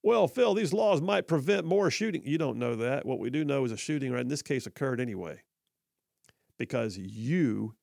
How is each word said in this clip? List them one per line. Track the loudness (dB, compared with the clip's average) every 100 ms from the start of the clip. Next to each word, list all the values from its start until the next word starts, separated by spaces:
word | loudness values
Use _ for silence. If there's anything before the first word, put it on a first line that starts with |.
"Well, | 4 4 4
Phil, | 4 4
these | 4 2
laws | 2 4 4
might | 4 0 2
prevent | 0 2 0
more | 2 2 2
shooting." | 2 -2 -2 -2
You | 0
don't | 0 -2
know | -2 -2
that. | -2 -2 -2
What | -4
we | -2
do | -2
know | 0 0
is | 0
a | -2
shooting, | -4 -4 -2
right, | -2
in | -2
this | -4
case, | -2 -4 -4
occurred | -6 -4 -2
anyway | -4 -4 -8 -12 _ _ _ _ _ _ _ _ _ _ _ _
because | -4 -2 -4 -6
you | -12 -8 -2 2 2 0 -4 -10